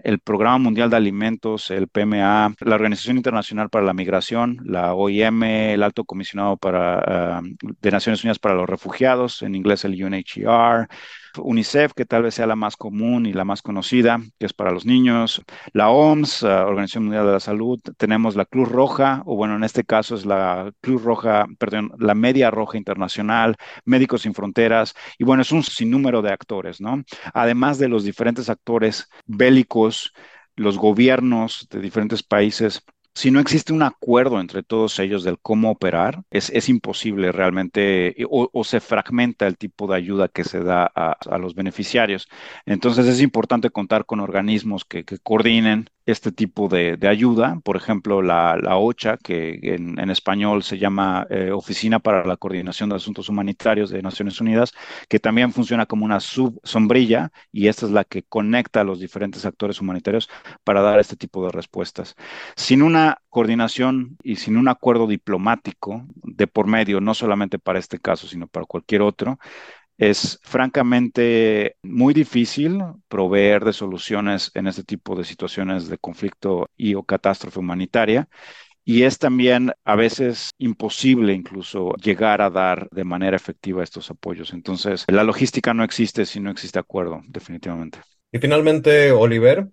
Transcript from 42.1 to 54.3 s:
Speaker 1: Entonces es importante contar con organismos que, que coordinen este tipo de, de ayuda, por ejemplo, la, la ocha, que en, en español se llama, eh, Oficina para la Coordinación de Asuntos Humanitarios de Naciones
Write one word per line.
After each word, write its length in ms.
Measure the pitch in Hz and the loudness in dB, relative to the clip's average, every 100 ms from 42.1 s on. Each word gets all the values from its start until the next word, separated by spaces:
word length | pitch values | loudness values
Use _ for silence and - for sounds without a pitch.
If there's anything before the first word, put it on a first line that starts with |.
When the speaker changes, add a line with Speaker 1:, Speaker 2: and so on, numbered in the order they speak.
| 95 - - - - - | -2 -8 -20 -20 -14 -4
Speaker 1:
Entonces 420 | 104 123 117 123 | -2 0 2 4
es 120 | 127 | 4
importante 520 | 139 113 110 120 117 | 2 2 0 0 0
contar 340 | - 95 110 - | -4 -2 -2 -2
con 140 | 107 | -6
organismos 640 | 98 98 104 107 107 98 - | -4 -2 0 -2 -2 -6 -8
que, 180 | 90 | -12
que 140 | 80 98 | -10 -12
coordinen 720 | - 110 110 113 110 107 107 _ - | -2 2 4 4 4 0 -4 _ -4
este 260 | 110 113 | -2 -4
tipo 380 | 90 107 - 101 | -4 -4 -2 0
de, 280 | 90 87 85 | 0 0 0
de 100 | 98 | 0
ayuda, 520 | 104 123 113 120 85 | 2 2 2 0 -2
por 140 | - 92 | -4 -4
ejemplo, 460 | - 104 104 101 | -4 -4 0 0
la, 340 | 92 85 85 82 | 2 2 2 2
la 180 | - 92 | 0 0
ocha, 400 | 110 120 110 113 | 0 0 -4 -4
que 420 | - 87 82 - | -6 -6 -6 -8
en, 380 | - 90 85 90 | -6 -6 -6 -6
en 100 | 95 | -4
español 540 | 92 - 101 104 104 | -2 -2 -2 0 0
se 160 | - 98 | -2 -4
llama, 480 | 101 98 98 92 - | -2 0 -2 -2 -4
eh, 220 | 95 92 | -4 -4
Oficina 480 | 98 - 98 110 113 | -4 -6 -4 0 2
para 260 | - 98 87 | 2 0 0
la 100 | 90 | -4
Coordinación 540 | 98 92 92 90 104 | -6 -8 -8 -6 -4
de 60 | 98 | -4
Asuntos 340 | 104 101 98 | -8 -10 -6
Humanitarios 640 | 104 101 - 117 107 101 | -4 -4 -2 0 0 0
de 100 | 95 | -4
Naciones 400 | 95 92 101 | -8 -6 -6